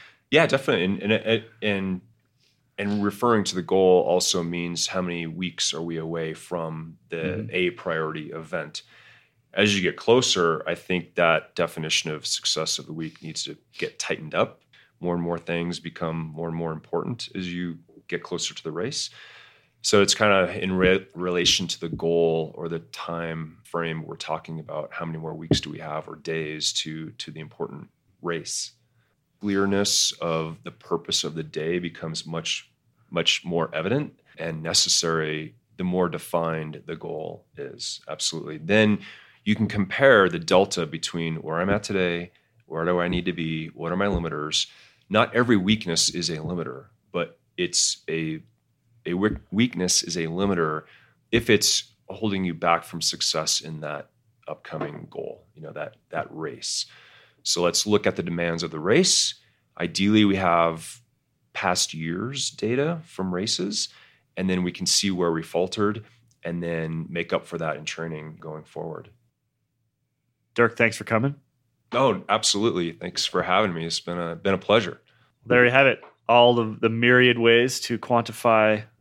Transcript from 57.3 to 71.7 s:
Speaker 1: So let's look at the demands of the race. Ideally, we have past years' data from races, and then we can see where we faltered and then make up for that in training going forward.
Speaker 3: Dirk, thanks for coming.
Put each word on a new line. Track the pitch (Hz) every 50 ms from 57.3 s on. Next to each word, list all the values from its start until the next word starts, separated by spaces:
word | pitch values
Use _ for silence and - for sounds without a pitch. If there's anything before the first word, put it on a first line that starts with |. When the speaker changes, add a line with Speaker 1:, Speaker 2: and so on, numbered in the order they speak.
| _ _ -
Speaker 1:
So | - - 87 87
let's | 87 85 - -
look | 104 104 101 -
at | 98 92
the | - 85
demands | 87 87 85 85 85 85 85 85
of | 80
the | 80 78
race. | 78 90 117 160 190 - - - - - - - _ _ _ _ _ _ - -
Ideally, | 87 85 78 85 95 101 107 107 107
we | 101 95
have | 95 95 87 85 85 85 82 82 82 82 - - - _ _ _ _ _ _ _ _ _ _ -
past | - - 92 90 90 - - -
years' | 80 80 82 85 95 107 123 139 135 135 -
data | - - - 110 120 131 143 160 170 165 160
from | - - - 95 92 90
races, | 90 98 113 - - 90 - - - - - - - - - _ _ _ _ -
and | - 92 92
then | 92 92 90
we | 87
can | 87 - 95
see | 87 - - - 98
where | 95 90 90 85 82
we | 80 82
faltered | - - 85 90 92 - 110 104 104 107 110 - - _ _ _ _ _ _ -
and | 87 87 87 85
then | 85 85 82 80 80 80 80 82 -
make | 82 85 85 - 92
up | 82 -
for | - - 85
that | 82 78 76
in | 73 78
training | - - - 85 82 80 76 76 78 78 80
going | - 78 78 78 78
forward. | - - 80 82 82 - - - - - _ _ _ _ _ _ _ _ _ _ _ _ _ _ _ _ _ _ _ _ _ _ _ _ _ _ _ -
Speaker 3:
Dirk, | - 120 113 -
thanks | - 120 113 107
for | - 104
coming. | - 139 - 120 139 143 - _ _ _ _ _ _